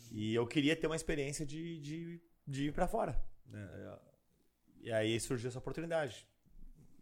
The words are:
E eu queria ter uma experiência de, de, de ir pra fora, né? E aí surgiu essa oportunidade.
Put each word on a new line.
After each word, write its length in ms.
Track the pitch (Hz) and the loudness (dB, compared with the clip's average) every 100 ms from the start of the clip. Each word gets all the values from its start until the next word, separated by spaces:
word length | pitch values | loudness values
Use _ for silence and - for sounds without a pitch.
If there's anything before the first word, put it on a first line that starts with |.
| 117 | -10
E 200 | 113 110 | -2 2
eu 120 | 117 120 | 2 4
queria 300 | 156 143 165 | 4 6 4
ter 100 | 160 | 2
uma 100 | 160 | 0
experiência 500 | - 156 139 143 147 | -2 -2 -2 -2 -4
de, 340 | 156 170 165 | -6 -6 -6
de, 420 | 143 160 170 170 - _ - | -6 -6 -6 -10 -14 _ -6
de 180 | 135 143 | 0 2
ir 60 | |
pra 120 | 151 180 | 4 4
fora, 320 | 220 196 - - - - | 4 4 4 2 -2 -12
né? 520 | 104 98 95 98 101 - _ _ _ _ _ _ - | -10 -10 -10 -10 -12 -18 _ _ _ _ _ _ -12
E 100 | 113 | 0
aí 260 | 110 110 113 | 2 4 2
surgiu 300 | - 127 123 | 0 -2 -2
essa 100 | 123 | -4
oportunidade. 680 | 131 139 170 165 139 - - _ - - - - - - | -6 -6 -2 0 0 -6 -18 _ -20 -16 -16 -16 -20 -6